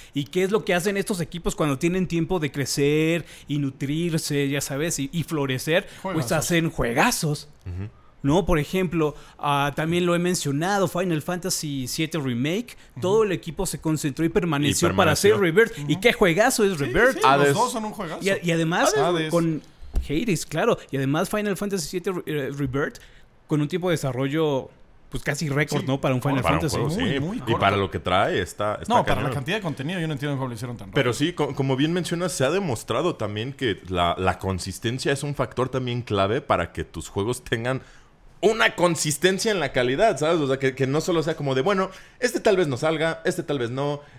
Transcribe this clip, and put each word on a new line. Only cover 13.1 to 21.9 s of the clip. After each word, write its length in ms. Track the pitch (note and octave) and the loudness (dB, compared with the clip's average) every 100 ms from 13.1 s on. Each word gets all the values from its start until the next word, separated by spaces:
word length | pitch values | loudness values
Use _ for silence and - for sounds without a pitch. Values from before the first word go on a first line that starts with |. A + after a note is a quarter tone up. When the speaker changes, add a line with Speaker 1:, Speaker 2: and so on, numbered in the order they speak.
| G#3+ | 2
Speaker 1:
el 100 | G#3+ | 2
equipo 320 | E3 - D3 F#3 | 0 -6 -6 -6
se 160 | D#3 | -4
concentró 420 | E3 D#3 D3+ C3+ | -2 0 -2 0
y 60 | D#3+ | 0
permaneció 600 | G3+ F3 C#3+ D3 G2 F#3 | 2 0 2 2 2 2
Speaker 3:
Y 40 | |
Speaker 1:
para 180 | F#3+ E3+ | 4 4
hacer 200 | D3 G3+ | 6 4
Speaker 3:
permaneció. 300 | G#3+ F3+ E3+ A3+ | 6 4 4 4
Speaker 1:
Rebirth. 240 | - C#3+ | 2 -2
¿Y 40 | F3+ | 2
Speaker 2:
Ujú. 60 | |
Speaker 1:
qué 120 | A#3 | 4
juegazo 500 | - F#3+ E3 A#3+ B3+ | 4 4 4 2 4
es 140 | G3+ E3 | 2 0
Speaker 2:
Sí, 80 | C3+ | 0
Speaker 1:
Rebirth? 300 | D3+ B3 D4 | 4 4 6
Speaker 2:
sí, 40 | |
los 40 | C3 | 4
Speaker 3:
Hades. 280 | C#3+ C#3+ | 6 6
Speaker 2:
dos 180 | D#3 A#3+ | 4 2
son 100 | A#3 | -2
un 80 | G#3+ | -6
juegazo. 320 | - E3+ E3 | -6 -8 -4
Speaker 1:
Y 60 | F3+ | -2
a-, 100 | F#3+ | 0
y 100 | E3+ | 0
además, 420 | E3 E3 F3+ C#4 G#4+ | 0 2 2 2 4
Speaker 2:
Hades. 320 | E3+ E3+ D#3 | 2 2 2
Speaker 1:
con 320 | E3+ E3 D#3 - - - - - | 2 2 -2 -6 -18 -4 -4 0
Hades, 360 | C#3+ A#3+ D#3 - | -2 0 -2 -2
claro. 320 | D#3 A3+ F#3 - | 0 0 0 -2
Y 60 | C3+ | -2
además 340 | C3+ D3+ F#3 | 0 0 0
Final 280 | G#3+ G#3 F#3 | -2 -2 -2
Fantasy 280 | G3+ G3 | -2 -4
siete 280 | D3 | -4